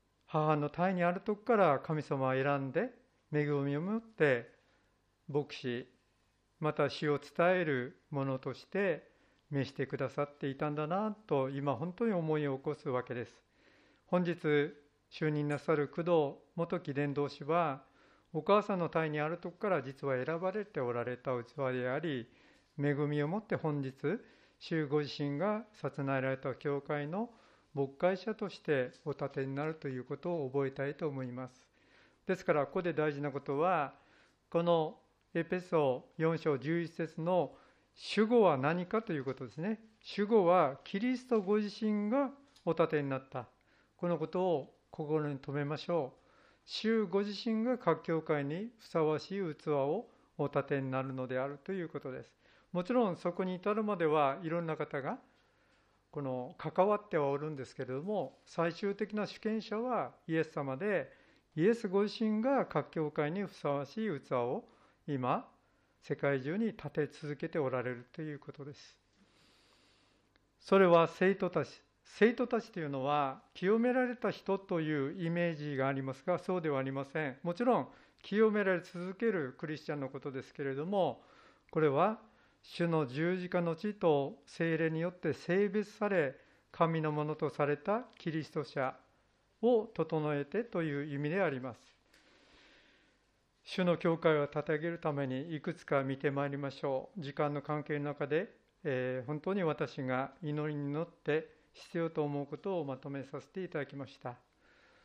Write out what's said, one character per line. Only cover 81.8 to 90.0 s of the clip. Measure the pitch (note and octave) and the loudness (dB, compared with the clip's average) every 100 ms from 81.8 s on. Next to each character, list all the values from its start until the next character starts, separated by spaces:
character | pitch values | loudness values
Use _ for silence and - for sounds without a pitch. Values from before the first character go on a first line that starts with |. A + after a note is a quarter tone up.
| D3+ | 4
は | C3+ G3 A3+ - _ _ _ | 6 2 0 -10 _ _ _
主 | - - E3+ | -12 -2 2
の | D#3+ C3 | 2 0
十 | C#3 E3+ F#3 | 0 0 -2
字 | F3+ | -2
架 | F3+ | 0
の | E3+ E3 | 0 -2
血 | G#3 G#3 | -4 2
と | E3+ C#3+ C#3 A3+ - | 4 4 2 -6 -12
聖 | - E3 D#3+ | -2 0 2
霊 | D#3+ | 2
に | D#3+ | 0
よ | F3 | -2
っ | F3+ | -2
て | D#3+ | -2
聖 | - - F#3 G3+ | -2 0 2 2
別 | G#3+ G3+ | 0 -4
さ | - G#3 | -4 0
れ、 | F#3 C3+ - - _ _ | 2 0 -2 -16 _ _
神 | - E3 D#3+ | 2 2 4
の | D#3 | 0
も | D3+ | 0
の | D3+ D3+ | -2 -2
と | D3 | -2
さ | - D3 | 0 0
れ | D3 | 0
た | G3 A3+ B3+ - | 0 -2 -4 -10
キ | E3+ | -6
リ | D#3 | -6
ス | C#3 | -6
ト | D#3+ | -6
者 | C#3 C#3+ B2+ - _ _ _ _ _ _ | -6 -2 -4 -4 _ _ _ _ _ _
を | A3+ A3+ A3 | 4 4 2
整 | - | -4